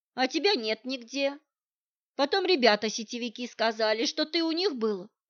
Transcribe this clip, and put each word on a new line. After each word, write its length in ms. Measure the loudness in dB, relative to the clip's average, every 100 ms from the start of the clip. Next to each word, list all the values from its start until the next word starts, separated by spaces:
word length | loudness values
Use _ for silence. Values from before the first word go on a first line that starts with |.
| _
а 140 | -4 -2
тебя 280 | 2 2 2
нет 280 | 0 -2
нигде. 560 | -4 -8 -6 -2 -2 -2 _ _ _ _ _ _ _ -2
Потом 300 | 0 2 2
ребята-сетевики 1040 | 4 6 4 0 -6 -8 -8 -8 -8 -10
сказали, 580 | -2 -2 0 0 0 -2
что 200 | -2 -2
ты 180 | -2
у 80 | -2
них 240 | 0 -2 0
был 340 | -2 -2 -8 _